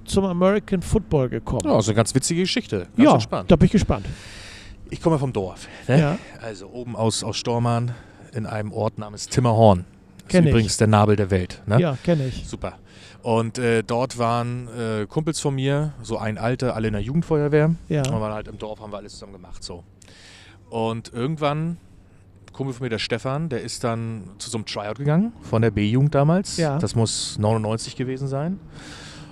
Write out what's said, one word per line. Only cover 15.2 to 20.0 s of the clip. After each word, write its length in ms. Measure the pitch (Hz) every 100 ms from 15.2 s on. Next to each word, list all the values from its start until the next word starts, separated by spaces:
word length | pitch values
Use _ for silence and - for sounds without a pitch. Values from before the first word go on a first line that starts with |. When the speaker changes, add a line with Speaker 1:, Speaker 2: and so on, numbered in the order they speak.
| 156 151
Speaker 2:
von 140 | 147
mir, 380 | 135 135 143 151 135
so 140 | 113 113
ein 220 | 107 107
Alter, 360 | 117 127 127
alle 120 | 110 110
in 80 |
der 80 | 104
Jugendfeuerwehr. 720 | 107 156 - 156 147 151 156 165 -
Speaker 1:
Ja. 100 | 151 131
Speaker 2:
Und 100 | 113
waren 140 | 107
halt 160 | 107 107
im 80 | 107
Dorf, 240 | 107 107
haben 120 | 107
wir 40 | 101
alles 160 | 101
zusammen 220 | - 104
gemacht, 280 | 95 87 -
so. 220 | - 87 87 -